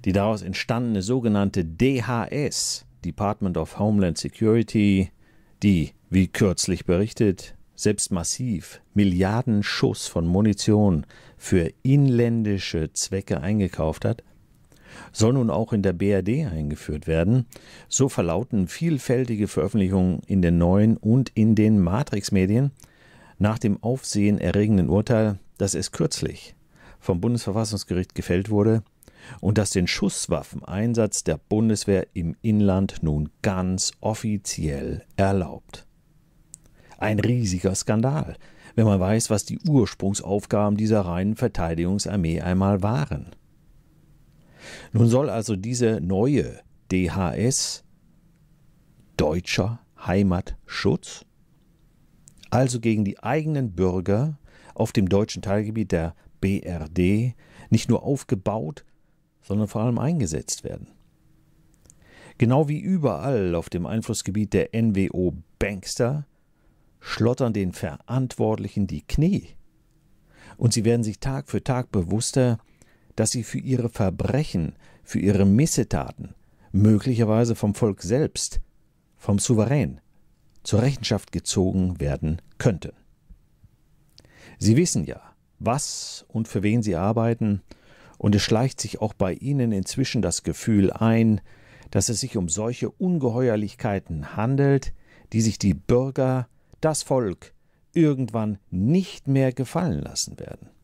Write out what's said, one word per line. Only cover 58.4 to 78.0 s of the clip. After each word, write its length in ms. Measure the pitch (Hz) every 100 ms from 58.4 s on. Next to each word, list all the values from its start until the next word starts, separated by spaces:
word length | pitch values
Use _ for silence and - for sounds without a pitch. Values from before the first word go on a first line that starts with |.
| 104 107 151 147 - _ _ _ _ _
sondern 260 | - 101 104
vor 140 | 113
allem 160 | 120 117
eingesetzt 680 | 135 170 90 76 - -
werden. 220 | - 50 - _ _ _ _ _ _ _ _ _ _ - _ - - -
Genau 300 | 117 131 147
wie 100 | 151
überall 800 | - 185 139 78 120 123 92 85
auf 120 | -
dem 160 | 90
Einflussgebiet 680 | 73 110 110 107 - 98 104
der 220 | 95 -
N 200 | 113 113
W 160 | 98 95
O 220 | - 90 85 - _
Bankster 680 | 101 101 - - 120 147 143 _ _ _ _ _ _ _ -
schlottern 460 | - 110 123 123
den 200 | 104 92
Verantwortlichen 1120 | - 92 71 - 123 127 - 110 107 104 - 95
die 160 | 73
Knie. 460 | - - 165 185 - - - _ _ _ _ _ _ _ - -
Und 160 | 120
sie 140 | 113 107
werden 180 | 120
sich 140 | 107 104
Tag 320 | 135 135 -
für 120 | -
Tag 300 | - 127 123
bewusster, 640 | 107 85 104 - 139 123 117 _ _ - _ _
dass 160 | - 110
sie 120 | 123
für 160 | 110 -
ihre 320 | - 123 117
Verbrechen, 840 | - - - 101 127 156 90 80 - - -
für 160 | - -
ihre 260 | 98 98
Missetaten 840 | 98 104 160 - 113 80 64 - - - _ _ _
möglicherweise 840 | 98 107 104 - 117 110 110 117 110
vom 180 | 104
Volk 260 | 101 117 98